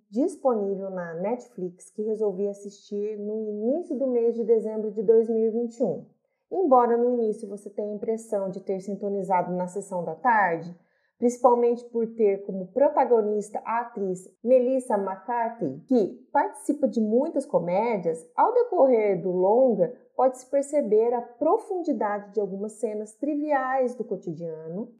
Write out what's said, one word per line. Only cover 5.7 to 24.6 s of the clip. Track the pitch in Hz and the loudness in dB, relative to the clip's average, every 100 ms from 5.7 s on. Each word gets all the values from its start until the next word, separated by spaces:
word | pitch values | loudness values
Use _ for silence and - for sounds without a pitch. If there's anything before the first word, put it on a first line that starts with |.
| - | -2
e | |
um. | 220 151 - _ _ _ - | -2 -2 -8 _ _ _ -8
Embora | 330 359 254 233 233 | 0 4 6 6 4
no | 240 | 2
início | 247 220 214 202 | 2 0 -2 -8
você | 202 208 | -12 -14
tenha | - 208 | -8 -6
a | 208 | -6
impressão | 208 226 226 208 196 | -4 -4 -2 -4 -2
de | 190 | -6
ter | 190 190 | -6 -6
sintonizado | 180 196 202 202 185 180 175 | -4 -6 -4 -4 0 0 0
na | 180 180 | -2 -4
sessão | 202 185 180 | -6 -8 -6
da | 170 160 | -6 -2
tarde, | 254 226 185 165 175 - _ _ _ - | 2 2 2 0 -6 -16 _ _ _ -2
principalmente | 240 240 269 240 240 233 - | -2 2 4 4 2 0 -4
por | 226 226 | -6 -4
ter | 226 208 196 - | 0 2 0 -4
como | 190 180 | -8 -4
protagonista | 247 285 302 254 233 208 214 202 - | 2 2 4 4 4 2 -2 -4 -10
a | - 233 | -4 -4
atriz | 240 - 196 180 - _ | -4 -6 -4 -6 -10 _
Melissa | 226 262 247 262 254 208 | 4 4 4 0 0 -2
McCarthy, | 190 196 - 240 226 226 156 135 - | -2 -6 -6 -4 -4 -4 -6 -6 0
que | 254 185 - - | 2 2 -4 -2
participa | 277 302 - - 285 262 | 0 0 -4 -4 0 0
de | 226 | 2
muitas | 214 233 311 320 269 | 2 2 2 -2 0
comédias, | 180 165 277 320 208 170 160 - - | -2 0 0 0 -2 -2 -6 -6 0
ao | 330 | 2
decorrer | 494 480 359 269 233 208 185 | 4 2 4 4 6 4 0
do | 190 | 0
longa | 180 185 226 262 202 165 - _ - | 0 4 4 4 4 0 -2 _ 0
pode-se | 254 262 - | 0 0 -4
perceber | 277 277 294 233 214 233 | -2 0 0 2 2 2
a | 240 | 0
profundidade | 233 - 294 440 440 370 320 226 214 208 202 | -4 -2 2 2 0 -6 -2 -2 -2 -4 -6
de | 220 | -4
algumas | 196 196 214 | -4 -4 -8
cenas | 220 226 214 214 | -6 -6 -6 -10
triviais | - 285 294 302 285 262 269 247 - | -8 -4 -4 0 0 0 0 0 -2
do | |
cotidiano | 214 185 - 156 170 160 | -6 -6 -6 -8 -8 -10